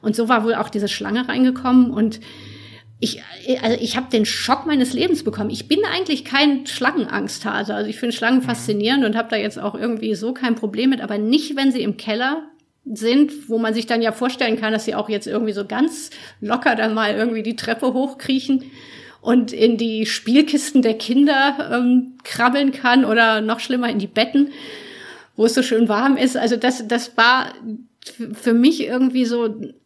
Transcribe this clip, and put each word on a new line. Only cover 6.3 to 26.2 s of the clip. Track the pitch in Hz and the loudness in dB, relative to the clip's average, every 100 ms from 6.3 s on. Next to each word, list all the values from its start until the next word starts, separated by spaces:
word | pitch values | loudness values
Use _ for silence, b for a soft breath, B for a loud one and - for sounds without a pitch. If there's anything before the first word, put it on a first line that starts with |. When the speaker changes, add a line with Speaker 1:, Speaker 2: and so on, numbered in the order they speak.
| 277 294 269 - | 2 2 2 -4
Speaker 1:
Schlangenangsthase. | - 254 302 - 202 196 - 220 202 202 | -2 0 0 -2 -4 -6 -6 -6 -4 -4
Also | 208 214 | -4 -6
ich | 208 | -4
finde | 240 | -6
Schlangen | 233 226 254 | -2 2 2
Speaker 2:
Mhm. | |
Speaker 1:
faszinierend | 247 233 - 208 214 277 233 | 2 -4 -2 0 2 2 2
und | 220 | 0
hab | 226 | -2
da | 220 | -2
jetzt | 208 - | -4 -4
auch | 208 | -6
irgendwie | - 226 226 220 | -4 -4 -4 -4
so | 196 220 | -2 -4
kein | 254 254 | -4 -2
Problem | 226 214 214 262 | -2 -2 0 0
mit, | 262 | 0
aber | 202 208 | -4 -4
nicht, | 214 294 302 269 | 2 0 0 -2
wenn | 269 | 0
sie | 247 | 0
im | 208 208 | -4 -4
Keller | - 220 254 320 311 _ _ _ | -6 -2 -2 -4 -8 _ _ _
sind, | 269 214 220 269 294 - - | -12 -4 2 4 2 0 -4
wo | 226 | -2
man | 226 | 0
sich | 220 - | -2 -2
dann | 233 | 0
ja | 226 | 0
vorstellen | 220 247 247 240 220 | 0 -4 -2 -2 0
kann, | 214 | 0
dass | 214 | -2
sie | 220 208 | -2 -4
auch | 208 | -4
jetzt | 208 - | -4 -4
irgendwie | 214 214 | -2 -2
so | 202 | -4
ganz | 196 220 311 - - B B B | -4 0 0 -2 -14 B B B
locker | 208 247 269 | -4 -2 0
dann | 226 220 | 0 0
mal | 220 208 | 0 0
irgendwie | 202 233 226 | 0 -2 -2
die | 214 | -4
Treppe | 226 - 233 262 | -6 -4 -2 0
hochkriechen | 254 269 - - 269 269 269 B B B B B B | 0 -4 -4 -2 -2 0 -2 B B B B B B
und | - 254 220 | 2 2 2
in | - 226 226 | 2 2 4
die | 233 220 | -2 -2
Spielkisten | 220 - - 254 302 294 - 262 | -2 -4 2 4 4 0 2 2
der | 233 220 | 2 0
Kinder, | - 254 285 269 277 277 - | 0 4 4 4 2 0 -4
ähm, | 240 247 254 254 - | 0 4 2 2 -14
krabbeln | - - 247 277 277 | -12 0 2 2 0
kann | 262 254 254 | 0 2 4
oder | 220 220 226 220 | 4 4 4 4
noch | 214 226 | 0 -4
schlimmer | - 254 240 | -2 -2 0
in | 208 | -2
die | 196 | -2
Betten, | 214 247 277 285 B B B B B B B B - | 0 2 2 0 B B B B B B B B 0
wo | |
es | 226 | 2
so | - | 2
schön | 254 226 226 | 2 2 2
warm | 208 269 | 4 2
ist. | 269 | 4